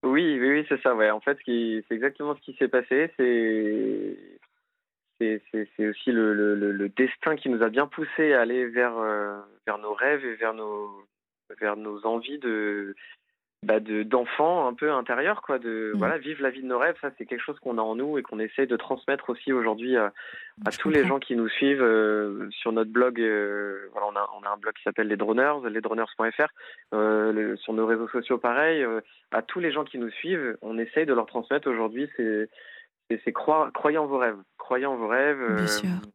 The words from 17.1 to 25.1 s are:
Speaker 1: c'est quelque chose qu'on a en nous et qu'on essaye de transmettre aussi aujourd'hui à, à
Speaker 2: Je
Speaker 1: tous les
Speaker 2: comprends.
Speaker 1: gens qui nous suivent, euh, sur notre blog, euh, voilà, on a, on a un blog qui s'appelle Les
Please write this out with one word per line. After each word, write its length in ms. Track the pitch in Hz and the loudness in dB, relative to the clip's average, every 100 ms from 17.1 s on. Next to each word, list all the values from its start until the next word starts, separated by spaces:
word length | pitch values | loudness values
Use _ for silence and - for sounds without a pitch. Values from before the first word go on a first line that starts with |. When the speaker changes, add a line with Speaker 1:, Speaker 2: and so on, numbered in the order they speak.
| 131 | -8
Speaker 1:
c'est 80 | 120 | -8
quelque 160 | 123 | -8
chose 160 | - 143 | -6 -8
qu'on 180 | 131 117 | -4 -2
a 40 | |
en 140 | 110 113 | -2 -2
nous 220 | 143 147 | -2 -2
et 40 | |
qu'on 160 | 123 107 | -4 -6
essaye 280 | 107 - 135 | -6 -2 0
de 100 | 117 | 0
transmettre 520 | - 131 - 139 - | -2 -6 -2 -4 -4
aussi 220 | 120 - | -6 0
aujourd'hui 440 | 131 113 107 120 127 | 0 2 -2 2 2
à, 160 | 104 - - - - - | 2 -2 -16 -14 -18 -6
à 60 | 107 | -6
Speaker 2:
Je 80 | - | -2
Speaker 1:
tous 120 | - | 2
les 100 | 156 | 4
Speaker 2:
comprends. 160 | 131 135 | 4 2
Speaker 1:
gens 40 | |
qui 140 | - | 0
nous 140 | 120 113 | 0 0
suivent, 340 | - 139 139 | 2 2 4
euh, 640 | 120 110 107 107 104 101 101 | 6 6 4 2 0 -4 -10
sur 220 | - 117 | -6 -2
notre 180 | 113 110 | 0 0
blog, 300 | 113 127 117 | 2 0 2
euh, 680 | 113 107 101 104 101 98 101 | 0 2 0 -2 -6 -8 -10
voilà, 140 | 104 104 | -4 -4
on 100 | 101 | -2
a, 140 | 101 104 | -4 -4
on 60 | 101 | -6
a 40 | |
un 60 | 104 | -4
blog 180 | 104 | -6
qui 80 | - | -4
s'appelle 240 | - 107 | -4 -2
Les 80 | 107 | -2